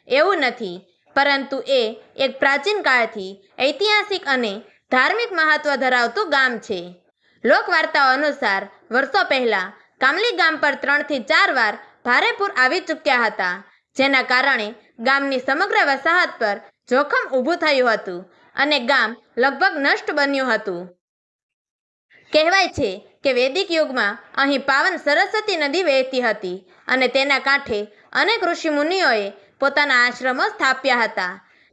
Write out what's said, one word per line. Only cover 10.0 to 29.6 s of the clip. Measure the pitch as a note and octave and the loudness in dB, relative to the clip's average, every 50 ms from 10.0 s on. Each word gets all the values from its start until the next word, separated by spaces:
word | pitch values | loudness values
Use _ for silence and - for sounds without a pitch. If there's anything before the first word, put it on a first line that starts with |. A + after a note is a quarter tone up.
કામલી | B3 C4+ D4 F4+ A4 A#4+ | 0 0 2 2 0 -2
ગામ | F#4 E4+ F4 E4 D#4 | 0 2 0 0 0
પર | C#4+ - D4 C4+ | 0 0 -2 -2
ત્રણથી | C#4+ - C4+ C#4+ D4 D4 D4+ D4 C4 | -2 -2 -2 -2 -2 -2 -2 -4 -4
ચાર | A3 - D#4 E4+ G4+ F#4+ D4+ | -2 0 2 2 2 2 2
વાર | B3+ A3+ G#3 G#3 - - - _ _ - | 0 0 0 -2 -6 -10 -20 _ _ -2
ભારે | A#3+ B3 C#4 F4+ A4+ | 0 2 2 2 0
પૂર | A4 - G4+ G4 G4 | 0 -2 -4 -2 0
આવી | B3+ B3+ B3+ D#4 F#4 | 2 2 2 2 0
ચૂક્યા | F4+ - D#4 D#4 - D4 C4 B3 A#3 | -4 -4 -6 -4 0 0 2 2 2
હતા, | G#3+ A3 A3 F#3+ F3+ F3+ F#3+ G3+ _ _ _ _ _ - | 0 -2 -2 -4 -4 -4 -6 -12 _ _ _ _ _ -4
જેના | - C4 C#4 C4+ C4 | -2 0 2 2 0
કારણે | A#3+ - B3 B3+ C4 C#4 C4+ A#3 G#3+ G#3 A#3 - _ _ _ - | 0 2 0 2 2 2 0 0 -2 -6 -8 -14 _ _ _ -4
ગામની | A3+ C4 C4+ C#4 C#4 C#4 C4+ B3+ | 0 0 0 0 0 -2 -4 -4
સમગ્ર | B3+ - C4+ D#4 F#4+ G#4 G#4 G#4+ C4+ | -2 -2 -2 -2 0 0 2 2 2
વસાહત | C#4+ C4+ B3+ - E4 E4+ F4+ E4+ - - - | 2 0 0 0 0 2 2 2 0 -2 -4
પર | A#3 G#3 G3+ A3 - - _ _ _ - | -4 -4 -4 -4 -8 -18 _ _ _ -2
જોખમ | A#3+ C4 C#4+ C#4+ - C5 A4+ D#4+ C4+ | 0 0 0 0 0 -2 -2 0 -2
ઊભું | C4 A#3+ D4 F4 | -2 0 0 -2
થયું | E4+ E4+ D#4 C#4+ C4 B3+ A#3+ A3 | 0 0 0 2 2 2 2 2
હતું | G3+ - F#3+ F3+ F3 F#3 - _ _ _ _ - | 0 -2 -6 -10 -12 -12 -16 _ _ _ _ -4
અને | - C4+ D4 D4+ C#4 | -2 -2 0 0 0
ગામ | A#3 A#3 C4+ B3+ A3+ A3 A#3 - _ _ - | 0 0 0 2 0 -2 -4 -8 _ _ -2
લગભગ | A#3 B3 C#4 C4+ - F4+ G4 E4 | 0 0 0 2 2 0 0 0
નષ્ટ | D4+ C#4 D4 F#4 G#4+ - - | 0 0 0 0 0 -2 -4
બન્યું | D#4 D4 C#4 C#4 C#4 C4+ C4 B3+ A3+ | -2 0 0 0 0 0 0 0 -2
હતું. | G#3 G#3+ G3 F3+ E3+ F3+ F3 - _ _ _ _ _ _ _ _ _ _ _ _ _ _ _ _ _ _ _ _ _ _ _ _ - _ _ - | -2 -2 -4 -8 -8 -8 -12 -18 _ _ _ _ _ _ _ _ _ _ _ _ _ _ _ _ _ _ _ _ _ _ _ _ -20 _ _ 2
કહેવાય | D4+ D#4 E4 F#4 G4 F#4 | 4 4 4 4 2 2
છે | D#4+ - - C#4 G3+ F#3 G3+ - - _ _ - | 0 0 -2 -2 -2 -4 -6 -12 -20 _ _ -2
કે | C#4 B3+ | 0 2
વૈદિક | B3 B3+ C4+ C#4 F4+ G4 F4+ | 2 2 0 0 -2 -2 0
યુગમાં | E4+ D#4+ D4+ C4 C4 B3 G#3+ G3+ G#3+ A3+ - - - | 0 0 0 0 0 0 0 -2 -2 -6 -12 -8 -2
અહીં | - C4+ C#4 C#4+ C4 | 0 0 2 0 0
પાવન | - C#4 C4+ C#4 D#4+ F#4+ F#4 | 0 0 0 2 2 0 -2
સરસ્વતી | D4+ - D4 D4 E4 G4+ G#4 A4 G#4+ G#4 G#4+ F#4+ | -2 0 0 2 2 2 0 -2 -4 -2 -2 -2
નદી | D#4+ D4 C#4 C#4 F4+ F#4+ | -2 -2 -2 0 0 0
વહેતી | D#4 C4+ C4+ B3+ C4 C4+ B3+ | 2 2 2 0 0 -2 -2
હતી | B3 A3+ G#3 G#3+ - F3+ F3+ F#3+ - _ _ _ _ | -2 -2 -2 -4 -6 -8 -8 -10 -12 _ _ _ _
અને | - B3 C4 C4 | -2 0 0 0
તેના | B3 B3 C4+ C4+ C#4+ C#4 C4 | 2 2 0 0 0 0 0
કાંઠે | B3+ C4+ C#4 C#4 C#4 - A#3 G#3 G#3 G#3 _ _ _ - - | 0 0 0 0 0 -2 -4 -4 -6 -8 _ _ _ -6 -2
અનેક | B3+ D4 F#4+ A#4 A4 F#4 | 0 0 2 0 0 0
ઋષિમુનિઓએ | E4+ E4+ - - D#4+ D4 C#4+ D4 D#4+ F#4 F#4+ F4 C#4 A#3+ G#3+ G3+ G3 - - - _ _ | -2 -2 -2 -2 -2 0 0 0 0 0 0 2 2 2 0 -2 -4 -10 -14 -20 _ _
પોતાના | - | -2